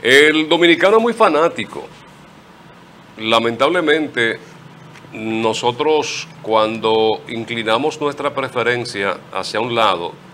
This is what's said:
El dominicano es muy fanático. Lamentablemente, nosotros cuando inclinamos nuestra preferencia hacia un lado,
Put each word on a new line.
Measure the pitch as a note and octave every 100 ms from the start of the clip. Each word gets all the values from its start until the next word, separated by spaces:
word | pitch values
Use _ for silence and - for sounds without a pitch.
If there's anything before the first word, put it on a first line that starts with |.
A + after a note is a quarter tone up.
El | A#2 C3+ D3+ D#3 D#3
dominicano | E3 E3+ D#3+ F#3 A3
es |
muy | A#3
fanático. | A3+ G#3+ D3 E3 E3 G#2+ C#2+ C#2+ - - - - - - - - - - - - -
Lamentablemente, | A2 A2+ A2+ A2+ C#3 F3+ D#3 D#3 D3 B2 A#2 G#2+ - - - - - - -
nosotros | A2 A2 A2+ A2+ G#2+ A#2+ A#2+ D3+ D3+ C#3 - - -
cuando | - A2 A2 A2+ A2 A2 A2 G#2+ -
inclinamos | A#2 A2+ A#2 A2 A2+ D3 D3
nuestra | D3 C#3 C#3+
preferencia | C3+ C3 B2 A2+ B2 A2+ G2+ G2 - -
hacia | G2 F#2+ G#2+
un | A#2+ A#2
lado, | A2 F2+ E2+ - -